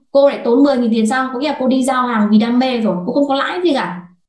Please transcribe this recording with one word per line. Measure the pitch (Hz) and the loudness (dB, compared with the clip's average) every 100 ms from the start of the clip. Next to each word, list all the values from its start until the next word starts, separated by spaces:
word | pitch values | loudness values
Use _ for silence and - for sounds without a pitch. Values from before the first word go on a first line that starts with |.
| _ | _
cô | 277 285 | 2 2
lại | 214 240 | 2 0
tốn | 240 | 4
mười | 285 254 | 4 2
nghìn | 233 | 0
tiền | 226 214 | 0 0
xăng, | 262 254 | -2 -4
có | 247 | -4
nghĩa | 294 | -4
là | 285 | -2
cô | 262 | 0
đi | 262 | 0
giao | 254 254 247 | 0 0 -2
hàng | 226 208 | 0 2
vì | 214 | 4
đam | 233 247 | 4 0
mê | 262 240 | 0 -2
rồi, | 208 180 180 | -2 -4 -4
cô | |
không | 285 277 | -2 0
có | 269 | -2
lãi | 320 359 | -4 -2
gì | 359 | -2
cả. | 262 175 180 - _ | -2 -4 -10 -16 _